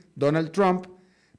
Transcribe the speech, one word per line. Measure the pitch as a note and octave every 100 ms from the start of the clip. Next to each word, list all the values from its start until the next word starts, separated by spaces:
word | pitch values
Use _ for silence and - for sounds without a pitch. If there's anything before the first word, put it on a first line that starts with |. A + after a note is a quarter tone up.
| _
Donald | - C#3+ D#3+ D#3+
Trump, | G3 F#3+ F#3 - - _ _ _